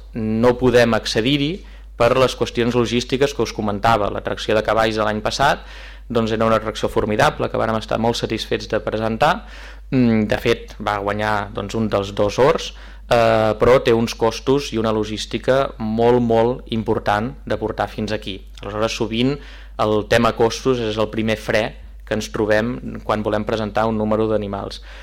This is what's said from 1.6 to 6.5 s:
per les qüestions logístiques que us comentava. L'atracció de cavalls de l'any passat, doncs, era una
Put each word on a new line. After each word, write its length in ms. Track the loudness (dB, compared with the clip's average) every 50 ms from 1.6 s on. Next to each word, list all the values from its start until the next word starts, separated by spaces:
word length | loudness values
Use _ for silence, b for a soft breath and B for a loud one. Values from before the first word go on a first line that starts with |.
| b b b b b b b 2
per 140 | 4 4 6 6
les 180 | 4 2 2 0
qüestions 380 | -4 -4 0 0 0 2 2 2
logístiques 560 | 2 2 0 -2 -2 0 0 2 2 0 2
que 100 | 0 -2
us 120 | -2 -2
comentava. 560 | -4 -4 -2 -4 0 2 2 4 4 2 0 -2
L'atracció 420 | -4 -6 -6 -6 -6 -2 0 0
de 80 | 0 2
cavalls 320 | 2 2 2 2 0 0
de 80 | 0 0
l'any 200 | 0 -2 -2 -4
passat, 400 | -4 -2 2 2 2 2 0 B B B B B B B B B B
doncs, 220 | -2 0 0 0
era 140 | 0 2 2
una 140 | 4